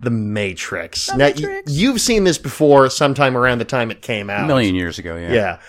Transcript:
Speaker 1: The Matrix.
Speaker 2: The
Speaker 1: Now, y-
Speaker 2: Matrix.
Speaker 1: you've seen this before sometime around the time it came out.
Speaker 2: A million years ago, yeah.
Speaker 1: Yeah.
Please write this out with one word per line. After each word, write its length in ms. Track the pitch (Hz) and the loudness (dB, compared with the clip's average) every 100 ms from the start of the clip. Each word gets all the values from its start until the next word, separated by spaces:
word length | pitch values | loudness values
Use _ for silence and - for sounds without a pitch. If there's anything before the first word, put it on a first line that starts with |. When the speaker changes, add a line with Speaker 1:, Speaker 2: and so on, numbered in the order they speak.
Speaker 1:
The 100 | 123 | -4
Matrix. 960 | 113 104 104 98 87 - 90 85 - - | -2 -2 -4 -4 -6 -8 -8 -8 -8 -4
Speaker 2:
The 100 | 127 | 2
Speaker 1:
Now, 80 | 143 | 2
y- 60 | 143 | 2
Speaker 2:
Matrix. 360 | 202 196 160 | -6 -8 -6
Speaker 1:
you've 280 | 143 247 240 | 0 0 0
seen 240 | - 220 | 0 2
this 140 | 185 151 | 2 0
before 520 | 143 - 151 139 131 | -4 2 6 6 6
sometime 460 | - 147 139 135 127 | 4 0 2 0 2
around 220 | 127 120 | 2 0
the 60 | |
time 280 | 113 131 113 | -2 -2 -2
it 100 | 104 | -6
came 260 | - 107 101 | -6 -6 -4
out. 140 | 101 | -4
Speaker 2:
A 40 | 156 | 0
million 260 | 135 104 | 2 2
years 240 | 92 87 82 | 0 -4 -8
ago, 180 | 85 85 | -10 -8
yeah. 160 | 85 | -2
Speaker 1:
Yeah. 280 | 117 98 82 | 0 0 -4